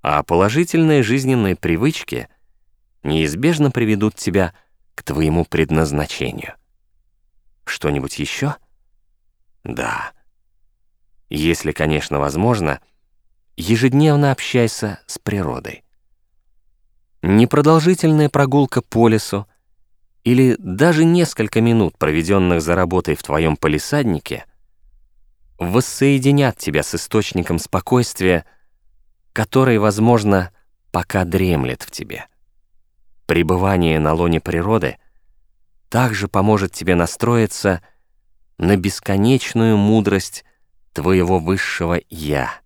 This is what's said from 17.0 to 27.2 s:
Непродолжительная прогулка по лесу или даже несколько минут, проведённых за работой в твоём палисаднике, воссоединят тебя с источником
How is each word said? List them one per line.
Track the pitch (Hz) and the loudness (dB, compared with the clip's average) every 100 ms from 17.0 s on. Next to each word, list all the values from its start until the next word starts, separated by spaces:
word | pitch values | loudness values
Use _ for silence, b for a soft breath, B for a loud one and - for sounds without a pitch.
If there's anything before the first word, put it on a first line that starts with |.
| _ _ 85 | _ _ 0
Непродолжительная | 104 120 147 147 160 160 180 160 156 147 | 4 4 4 4 4 4 2 2 2 2
прогулка | - 135 143 135 - | 2 2 2 0 -2
по | - 113 117 | -2 2 4
лесу | 110 - 98 101 _ _ _ _ _ _ _ | 4 -2 -8 -8 _ _ _ _ _ _ _
или | 113 123 131 117 | 0 4 4 2
даже | 92 92 160 156 165 | -6 0 2 4 4
несколько | 175 165 - 107 113 | 4 0 -2 -2 2
минут, | 117 113 92 _ | 2 2 0 _
проведённых | 73 78 82 98 90 85 | 0 0 2 2 4 2
за | 78 87 | 0 0
работой | 87 90 85 73 | 2 0 -2 -4
в | |
твоём | - 76 80 76 | -2 0 0 0
палисаднике, | 76 76 - 147 120 78 - 62 - _ _ _ _ _ _ _ _ _ _ _ | 0 -2 -2 -2 -2 -4 -6 -12 -14 _ _ _ _ _ _ _ _ _ _ _
воссоединят | 87 107 - - 139 139 131 143 135 - | -2 -2 -2 0 0 2 2 2 2 -2
тебя | - 73 | -4 -2
с | - | -2
источником | 85 - 110 | -8 -4 -4